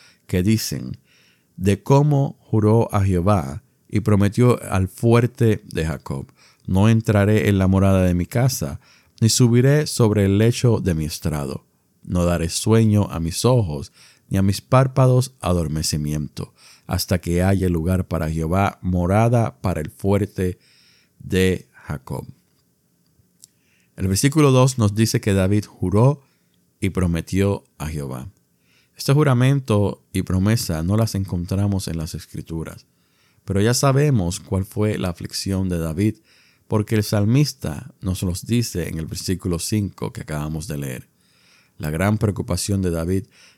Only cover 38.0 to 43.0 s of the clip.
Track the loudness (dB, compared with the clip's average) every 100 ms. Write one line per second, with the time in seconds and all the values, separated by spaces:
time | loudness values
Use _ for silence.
38 | -6 -4 -4 -4 -2 -2 -2 -6 -6 -8
39 | -8 -8 -6 -4 -4 -4 -2 -4 -4 -6
40 | -10 -10 -10 -8 -6 -8 -8 -8 -8 -12
41 | -16 _ _ _ _ _ _ -10 -6 -2
42 | 0 0 -2 -2 -4 -4 -2 -2 -2 -2